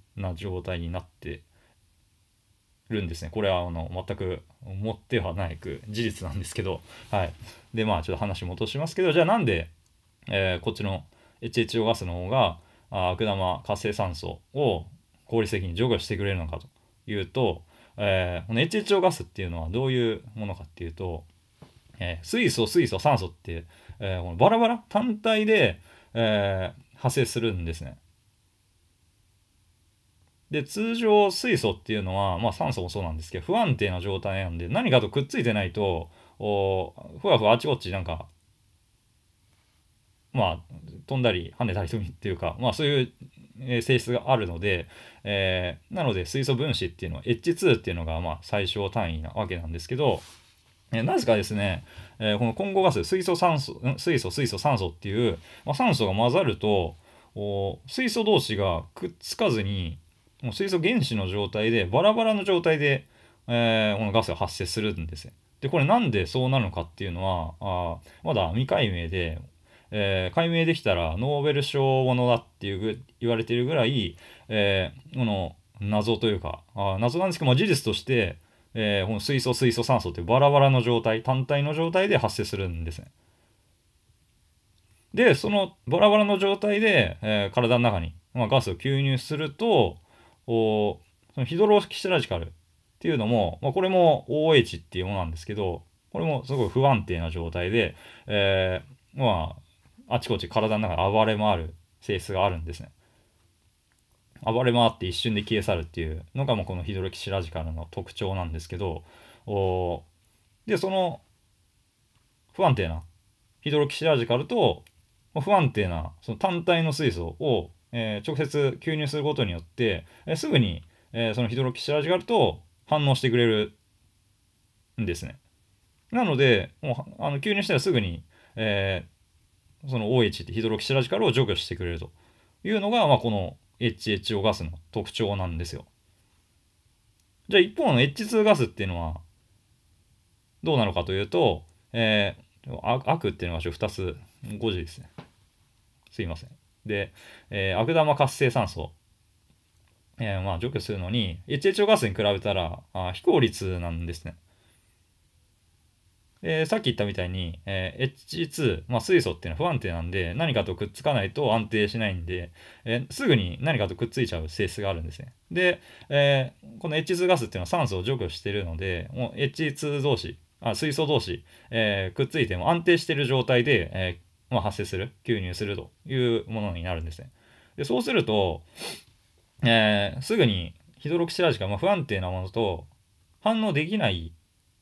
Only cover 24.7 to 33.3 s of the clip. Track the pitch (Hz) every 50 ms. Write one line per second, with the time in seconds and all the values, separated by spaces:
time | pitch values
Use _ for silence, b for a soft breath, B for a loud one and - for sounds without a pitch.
24.7 | 240 226 - - - 208 233 254 214 214 - 226 220 214 214 214 220 202 139 101
25.7 | 87 B B B B B B B - 113 117 110 107 104 101 98 95 95 92 87
26.7 | - - - _ _ - - 127 - 139 123 - - 120 113 113 98 87 85 82
27.7 | 80 - 71 65 - - _ _ _ _ _ _ _ _ _ _ _ _ _ _
28.7 | _ _ _ _ _ _ _ _ _ _ _ _ _ _ _ _ _ _ _ _
29.7 | _ _ _ _ _ _ _ _ _ _ _ _ _ _ _ _ 151 151 139 -
30.7 | - 208 214 226 233 233 233 214 208 208 202 196 180 - - 247 202 135 - 104
31.7 | 92 - - - 107 104 95 92 92 98 98 98 90 87 113 110 - - 170 139
32.7 | 123 - 90 87 - 104 92 82 78 78 80 -